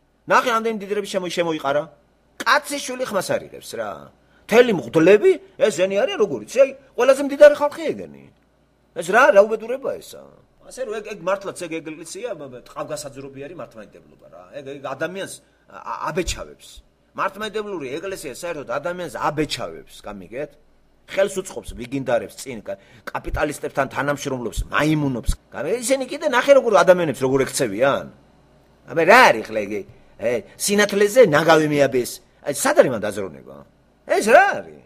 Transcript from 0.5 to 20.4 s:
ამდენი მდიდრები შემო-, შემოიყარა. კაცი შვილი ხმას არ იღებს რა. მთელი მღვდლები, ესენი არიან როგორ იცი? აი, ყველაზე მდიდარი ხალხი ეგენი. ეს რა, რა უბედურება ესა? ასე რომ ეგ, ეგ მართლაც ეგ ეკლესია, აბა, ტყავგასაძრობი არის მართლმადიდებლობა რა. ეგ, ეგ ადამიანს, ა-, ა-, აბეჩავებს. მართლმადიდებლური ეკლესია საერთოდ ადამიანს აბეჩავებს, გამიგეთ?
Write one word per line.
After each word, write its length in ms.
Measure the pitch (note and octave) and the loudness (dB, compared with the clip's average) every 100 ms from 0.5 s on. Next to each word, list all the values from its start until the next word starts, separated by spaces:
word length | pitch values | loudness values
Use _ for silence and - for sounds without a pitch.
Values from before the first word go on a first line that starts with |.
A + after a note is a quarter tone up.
ამდენი 260 | A3+ A3+ A3 | -2 -2 -6
მდიდრები 320 | G3 G3+ G3 | -6 -6 -4
შემო-, 200 | G3+ F3+ | -6 -4
შემოიყარა. 520 | F3 E3+ D#3+ C#3 C#3+ - _ _ _ _ _ | -4 -2 -2 -2 -2 -4 _ _ _ _ _
კაცი 380 | - C#4 C#4+ C#4+ | 0 0 0 -8
შვილი 260 | C#4 B3+ | -8 -8
ხმას 240 | B3+ G3+ E3 | -4 -4 -2
არ 120 | A#2+ | -4
იღებს 280 | D#2 C2+ - | -4 -16 -14
რა. 160 | A2 G#2+ D#2 C#2 _ _ _ - | -10 -10 -10 -16 _ _ _ 0
მთელი 240 | A3 B3 | 4 4
მღვდლები, 580 | F#3 A#2 D#3+ E3 G#3 F#4 F4+ - | 2 0 4 6 6 6 0 -4
ესენი 400 | _ G#3 E3+ F#3 | _ -2 0 0
არიან 240 | G3 C4+ G4 | 0 -2 0
როგორ 220 | G3+ B2+ | -2 -2
იცი? 160 | G#2 A#3+ | -6 2
აი, 120 | C4+ - _ | 2 2 _
ყველაზე 320 | - B3 C4+ | 0 4 4
მდიდარი 320 | C#4+ C#4 D4 | 2 8 8
ხალხი 280 | D4 D4 D4 | 8 -2 -4
ეგენი. 400 | D#4 A2 E2 C#2+ C#2 _ _ _ _ _ _ - | -6 -6 -10 -18 -20 _ _ _ _ _ _ -12
ეს 100 | E3+ | 0
რა, 140 | G#3+ D4 | 4 6
რა 120 | G3+ | 6
უბედურება 480 | G#3+ G#3+ A3 C4 C4 | 4 0 -6 -8 -6
ესა? 300 | F#2+ - - C#2 - _ _ | -10 -12 -20 -20 -20 _ _
ასე 240 | - - | -20 -12
რომ 100 | B3 A3 | -10 -10
ეგ, 100 | G#3 | -10
ეგ 120 | G3+ | -8
მართლაც 380 | E3+ G3 F#3+ - | -4 -4 -6 -10
ეგ 120 | F3 | -10
ეკლესია, 580 | D#3+ D#3 D#3 E3 F#3 A#3+ | -10 -10 -14 -16 -12 -10
აბა, 280 | F3+ C#3 B2 | -12 -14 -18
ტყავგასაძრობი 800 | - D3 D3 D3 C#3+ B2 C3+ C3 | -18 -14 -10 -10 -10 -14 -16 -16
არის 140 | C#3 F3 | -16 -14
მართლმადიდებლობა 680 | A#2 A2 G2 F2 D2+ D2 - | -16 -16 -20 -20 _ _ -20
რა. 140 | E2+ F2+ | -20 -18
ეგ, 140 | B2 C3+ | -16 -14
ეგ 140 | C#3+ | -12
ადამიანს, 500 | C#3 C3+ D#3+ F#3+ E3 - _ _ | -10 -8 -8 -8 -12 -14 _ _
ა-, 180 | _ G2 | _ -18
ა-, 140 | - A2+ | -12 -8
აბეჩავებს. 640 | D3+ D#3+ F3 - D#2+ C#2+ - - _ _ _ - | -6 -4 -4 -6 -10 -18 -20 -20 _ _ _ -6
მართლმადიდებლური 720 | F3 G3 G#3+ G#3+ G#3 F#3 C3+ | -6 -6 -8 -8 -8 -8 -8
ეკლესია 400 | D3 F#3+ F#3+ D3+ | -10 -10 -10 -12
საერთოდ 360 | A#2 E3+ D#3+ A#2 | -10 -10 -10 -6
ადამიანს 440 | C3 E3+ F3+ F3 | -6 -6 -8 -10
აბეჩავებს, 800 | A2 C#3 D3+ D3+ - G2 D#2+ C2 - | -4 -4 -2 -4 -6 -10 -12 -18 -20
გამიგეთ? 520 | G#2+ G#2 E2+ A#2+ | -16 -16 -14 -12